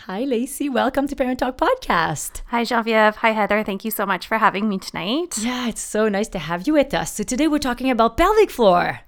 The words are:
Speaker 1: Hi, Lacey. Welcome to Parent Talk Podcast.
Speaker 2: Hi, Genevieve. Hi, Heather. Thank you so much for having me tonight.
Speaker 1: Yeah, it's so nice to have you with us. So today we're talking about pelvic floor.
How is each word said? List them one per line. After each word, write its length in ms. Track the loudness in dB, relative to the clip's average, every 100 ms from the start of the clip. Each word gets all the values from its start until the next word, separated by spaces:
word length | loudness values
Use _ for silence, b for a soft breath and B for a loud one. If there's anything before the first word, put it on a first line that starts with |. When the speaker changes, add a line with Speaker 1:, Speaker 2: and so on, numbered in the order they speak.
| -10
Speaker 1:
Hi, 180 | -6
Lacey. 460 | -2 -2 -4 -6 -2
Welcome 360 | 0 0 0 -2
to 80 | -2
Parent 240 | -2 -2
Talk 180 | -4 0
Podcast. 840 | 0 0 0 0 0 -4 -8 -12 -4
Speaker 2:
Hi, 180 | -2
Genevieve. 520 | 0 0 2 4 4 4
Hi, 160 | 2
Heather. 300 | 2 2 0
Thank 220 | 0 -4
you 60 | -4
so 160 | -4 -2
much 200 | -4 -2
for 120 | 2
having 280 | 2 2 0
me 120 | -2
tonight. 580 | -6 -8 -4 -4 -4 -4
Speaker 1:
Yeah, 320 | -4 -4 -6
it's 140 | -6
so 260 | -4 0 0
nice 200 | 0 -2
to 100 | -6
have 280 | -4 -4 2
you 60 |
with 220 | 2 2
us. 180 | -2 -4
So 120 | -6
today 220 | -4 0 0
we're 120 | 0
talking 320 | -2 -2 0
about 260 | 2 2 4
pelvic 340 | 4 4 2
floor. 500 | 4 4 4 2 -4